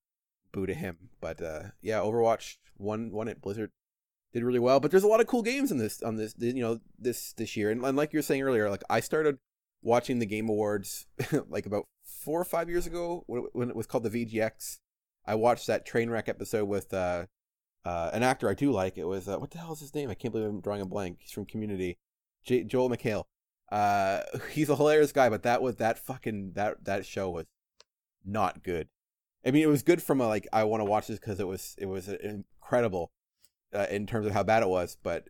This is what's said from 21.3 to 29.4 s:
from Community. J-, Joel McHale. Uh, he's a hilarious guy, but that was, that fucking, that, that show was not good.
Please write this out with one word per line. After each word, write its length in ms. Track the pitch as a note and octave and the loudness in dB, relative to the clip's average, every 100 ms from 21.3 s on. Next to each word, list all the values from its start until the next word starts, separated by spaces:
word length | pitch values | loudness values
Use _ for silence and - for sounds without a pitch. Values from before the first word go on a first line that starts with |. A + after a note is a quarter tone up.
from 140 | - G2 | -12 -8
Community. 520 | A2 G#2+ G2 F2+ E2+ _ _ _ _ | -6 -4 -4 -4 -6 _ _ _ _
J-, 200 | - B2 | 0 0
Joel 260 | A2 B2+ B2+ | 2 0 0
McHale. 360 | A#2 A#2+ G2+ - _ _ _ - | 0 -2 -4 -6 _ _ _ -4
Uh, 500 | G#2 G#2 G2+ F#2+ G2 - - - | 2 2 4 2 0 -4 -8 -6
he's 180 | D3 D3 | 0 2
a 60 | C#3 | 4
hilarious 360 | D3 D#3 D3 | 6 6 6
guy, 180 | C#3+ B2 | 6 4
but 140 | G#2+ | 4
that 180 | A#2+ B2 | 2 2
was, 140 | C3 A2 | 0 0
that 240 | A2+ A#2 | 0 0
fucking, 540 | - C3 A#2+ G#2 F#2+ | -6 -8 -6 -6 -6
that, 300 | F#2 G#2 - - | -2 -2 -2 -4
that 200 | G2 F#2 | -4 -4
show 240 | - F#2+ | -4 -4
was 160 | E2+ D#2 _ _ _ _ _ _ _ G2 | -4 -8 _ _ _ _ _ _ _ -4
not 380 | G#2+ F#2 - | 0 0 0
good. 240 | - E2+ D2+ _ _ _ _ _ | -4 -4 -4 _ _ _ _ _